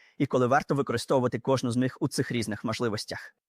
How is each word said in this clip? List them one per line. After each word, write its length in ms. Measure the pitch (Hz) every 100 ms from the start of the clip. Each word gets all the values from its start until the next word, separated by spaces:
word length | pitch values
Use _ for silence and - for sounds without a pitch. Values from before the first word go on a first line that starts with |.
| _ _
і 80 | 143
коли 200 | 131 123
варто 280 | 139 -
використовувати 640 | 139 135 117 - 139 123 117
кожну 320 | - 131 127
з 60 | 117
них 220 | 127 -
у 80 | 147
цих 240 | - 139
різних 320 | 123 107 101
можливостях. 680 | 117 110 120 104 - - - _